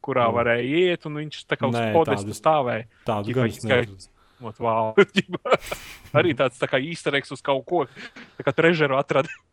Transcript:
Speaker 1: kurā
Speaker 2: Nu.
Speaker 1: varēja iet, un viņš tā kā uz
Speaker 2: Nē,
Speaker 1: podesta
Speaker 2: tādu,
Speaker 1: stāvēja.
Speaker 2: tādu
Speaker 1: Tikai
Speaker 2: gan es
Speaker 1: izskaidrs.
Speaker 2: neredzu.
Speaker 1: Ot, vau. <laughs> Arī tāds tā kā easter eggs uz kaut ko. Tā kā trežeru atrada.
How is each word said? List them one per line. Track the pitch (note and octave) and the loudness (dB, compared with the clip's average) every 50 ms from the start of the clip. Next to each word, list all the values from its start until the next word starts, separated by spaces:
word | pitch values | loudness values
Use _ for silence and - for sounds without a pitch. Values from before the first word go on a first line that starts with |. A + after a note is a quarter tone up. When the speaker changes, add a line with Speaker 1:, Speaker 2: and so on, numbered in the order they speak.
Speaker 1:
kurā | - - C3 B2+ A#2+ | -6 0 2 2 2
Speaker 2:
Nu. | A2+ A#2 | 4 2
Speaker 1:
varēja | A#2+ A#2 A#2+ A#2 A#2+ B2 | 2 2 2 2 2 0
iet, | C3 D3 E3+ F#3 F3+ F3 - - | 0 2 2 2 2 0 -2 -6
un | D#3 D3 | -10 -8
viņš | D3 D3+ D3+ - - - | -8 -8 -10 -12 -14 -6
tā | _ D#3 | _ -2
kā | - - C3+ | 0 0 0
uz | A#2+ | 0
Speaker 2:
Nē, | A#2 A2+ A2 A2 | 0 0 2 4
Speaker 1:
podesta | E3 D#3+ - G#2+ G2+ G2+ | 4 4 4 2 -2 -2
Speaker 2:
tādu, | G#2+ - | -6 -8
Speaker 1:
stāvēja. | - - D#3+ D#3 D3+ B2+ A#2+ A#2 A2 - - _ _ _ | 0 2 2 4 4 2 0 -4 -4 -8 -12 _ _ _
Speaker 2:
tādu | - A2 G#2 G2+ | -4 -2 -2 -2
Speaker 1:
Tikai | A2 A2+ | -2 0
Speaker 2:
gan | C3 B2 | 0 0
es | A2 G2+ | 0 -2
Speaker 1:
izskaidrs. | - - G#2+ C3 B2 A#2 | -4 -2 2 2 2 2
Speaker 2:
neredzu. | G#2 G2 F#2+ - _ _ _ _ _ _ _ | -2 -10 -20 -20 _ _ _ _ _ _ _
Speaker 1:
Ot, | B2 A2+ G#2+ - | -14 -14 -10 -2
vau. | A#2 A2+ A2 A2+ A2 A2 A2 | 0 0 2 2 0 0 -2
<laughs> | - F#3+ - - G3+ - - F3+ - _ B3 C4 - - - - - - - - - - - - C#3+ | -6 -8 -4 -6 -6 -4 -4 -12 -8 _ 0 0 0 0 -10 -12 -12 -12 -18 -20 -20 -16 0 0 2
Arī | E3+ F3 C#3 | 2 2 0
tāds | C3+ C#3 B2+ - - | 0 0 -2 0 -4
tā | C#3+ | -4
kā | - - C3 C3 | -2 -2 -4 -2
easter | E3 E3+ - - D#3+ C#3+ | -4 -10 -6 -4 -2 -2
eggs | C#3 - - | -2 -4 -4
uz | C#3+ - | -14 -8
kaut | _ - C#3 C#3 - | _ -2 -2 -2 -2
ko. | - F3+ E3+ C3+ - - - - - _ - - - _ | -2 -2 -2 -2 -2 -8 -20 -20 -18 _ -20 -20 -20 _
Tā | - - | -4 -4
kā | C#3+ | -2
trežeru | - - D#3 E3 F3 D#3 D3+ C#3 C3 C3+ | 2 4 4 4 4 4 2 2 2 0
atrada. | C#3+ - D#3 C#3 C3+ - - - _ _ | 0 2 0 0 0 0 -8 -18 _ _